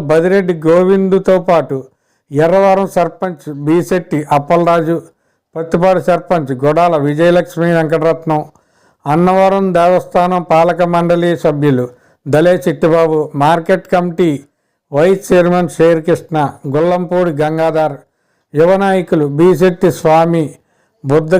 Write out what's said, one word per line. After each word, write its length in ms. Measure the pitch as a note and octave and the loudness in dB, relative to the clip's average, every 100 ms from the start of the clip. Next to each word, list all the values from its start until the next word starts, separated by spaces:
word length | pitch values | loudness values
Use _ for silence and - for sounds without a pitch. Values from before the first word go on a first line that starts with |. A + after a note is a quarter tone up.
| D3 | 2
బదిరెడ్డి 460 | D#3+ F3 G3 F3+ E3 D#3+ | 0 2 0 0 -2 2
గోవిందుతో 680 | E3+ F#3 G3 F#3+ F#3+ F#3+ F#3 F3+ | 2 4 2 2 0 2 0 2
పాటు 300 | E3 C#3+ C3+ - _ _ _ - | 0 0 -8 -12 _ _ _ -8
ఎర్రవరం 580 | C#3+ E3 F#3+ G3 F#3+ G3 F#3 | -2 2 2 2 2 0 -2
సర్పంచ్ 500 | E3 - F#3 D#3 D3+ C#3+ D3 | -2 -4 -10 -10 -14 -8 -2
బీశెట్టి 540 | E3+ - F#3 F3 D3 D3 D3 | -2 0 -4 -4 -6 -2 -2
అప్పలరాజు, 580 | C#3+ E3+ E3+ E3+ D#3+ E3 - _ _ _ _ D#3+ | 0 0 2 0 0 -4 -8 _ _ _ _ -12
పత్తిపాడు 480 | E3 F3 F#3+ F3+ - | -10 -2 0 0 0
సర్పంచ్ 420 | E3+ - F3 C3+ B2+ C#3+ | -2 -2 -4 -4 -4 -2
గొడాల 300 | D#3+ F3 D3+ C#3+ | 0 0 0 -2
విజయలక్ష్మి 640 | D3 F3 F3+ E3+ D#3+ E3+ E3 | 0 2 2 -2 -2 -2 0
వెంకటరత్నం, 640 | D#3 D#3+ D#3+ D#3+ D#3+ D3+ D3 _ _ _ _ _ C#3+ | 0 0 0 -2 -2 -4 -6 _ _ _ _ _ -2
అన్నవరం 600 | D#3 F3+ F#3+ F#3+ G3 F#3+ E3+ | 0 2 4 2 2 0 2
దేవస్థానం 640 | E3+ F3+ F3+ F3+ F3+ F3+ D#3+ | 2 2 0 -2 0 -2 0
పాలక 300 | D#3+ F3 E3+ F3 | 2 2 0 0
మండలి 380 | E3+ E3+ E3+ F3 E3 | 0 0 0 0 0
సభ్యులు 440 | - D3 C#3+ B2+ B2 - _ _ C#3+ | -2 0 0 0 -2 -10 _ _ -2
దలే 200 | D3 F3 F3+ F3 | 0 2 2 -2
చిట్టిబాబు, 520 | C#3+ E3 E3 E3 D#3 D3 C#3+ | -2 0 2 2 0 -4 -2
మార్కెట్ 460 | D3+ E3+ E3 F#3 - | 0 0 0 -4 0
కమిటీ 360 | F3+ F3 E3 E3+ C#3+ - _ _ _ - | -2 -2 -2 -2 -2 -8 _ _ _ -6
వైస్ 340 | C#3+ F3 F#3+ - | 0 2 0 0
చైర్మన్ 420 | F3+ F3 F3+ E3+ - | 2 2 0 -2 2
షేర్కృష్ణ, 600 | E3 E3 D#3+ D#3 - D#3 D3+ - C#3+ | 2 2 0 -2 -2 -4 -4 -6 -6
గుల్లంపూడి 580 | C#3+ F3 F3+ E3+ F3+ F3 C#3+ | -2 0 -2 -2 -2 -2 -2
గంగాధర్, 560 | D3+ D#3+ D#3+ D#3 D#3 C#3 _ _ _ _ _ D3 | -4 -2 -2 -2 -4 -6 _ _ _ _ _ 0
యువ 120 | E3+ G3 | 2 2
నాయకులు 420 | G3 F#3+ E3 E3 D3 C#3+ | 0 -2 0 -2 -2 2
బీశెట్టి 500 | F3+ D#3 F#3 F3 F3+ - | 2 4 0 0 -2 0
స్వామి, 460 | D#3+ D#3+ E3+ E3+ C#3+ - _ _ _ _ | 2 2 2 0 -4 -8 _ _ _ _
బుద్ధ 320 | C3+ D3+ D#3 F#3 | -2 0 2 0